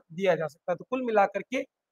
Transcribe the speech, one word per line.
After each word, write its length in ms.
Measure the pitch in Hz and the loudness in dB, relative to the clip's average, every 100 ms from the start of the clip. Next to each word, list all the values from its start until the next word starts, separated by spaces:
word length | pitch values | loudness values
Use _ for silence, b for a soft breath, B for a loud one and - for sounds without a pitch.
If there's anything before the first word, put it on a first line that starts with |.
| - | 0
दिया 220 | 165 190 165 | -2 0 2
जा 120 | 156 | 0
सकता 240 | - - | -8 -6
है। 40 | 175 | -6
तो 100 | 175 | -4
कुल 140 | 254 | -4
मिलाकर 380 | 247 214 196 202 | 0 4 4 0
के 220 | - 262 277 _ _ | -6 -6 -6 _ _